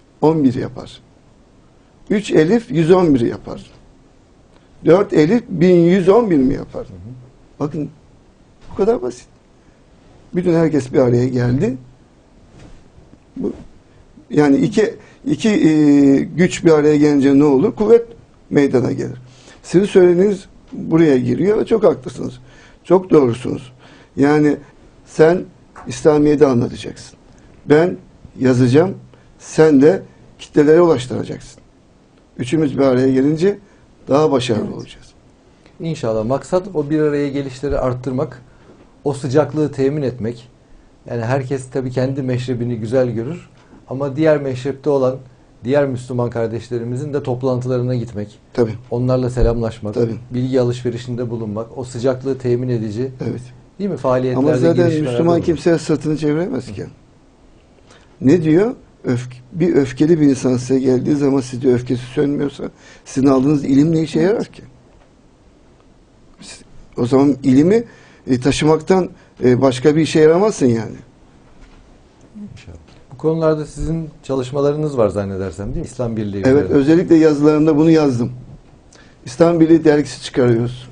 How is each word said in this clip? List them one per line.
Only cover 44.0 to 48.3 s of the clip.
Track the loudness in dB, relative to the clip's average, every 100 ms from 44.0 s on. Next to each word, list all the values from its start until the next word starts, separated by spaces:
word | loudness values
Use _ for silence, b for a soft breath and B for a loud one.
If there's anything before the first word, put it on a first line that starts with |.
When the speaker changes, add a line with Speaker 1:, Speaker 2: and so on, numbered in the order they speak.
| -6 0
Speaker 2:
diğer | 2 2
meşrepte | -2 -6 -8 -6 -2
olan | 0 0 -2 -12 b b _
diğer | -2 0 0
Müslüman | -4 -8 -6 -4
kardeşlerimizin | -4 -6 -6 -8 -8 -6 -8 -6
de | -6
toplantılarına | -6 -4 -4 -4 -4 -4 -2 -4
gitmek, | -6 -10 -12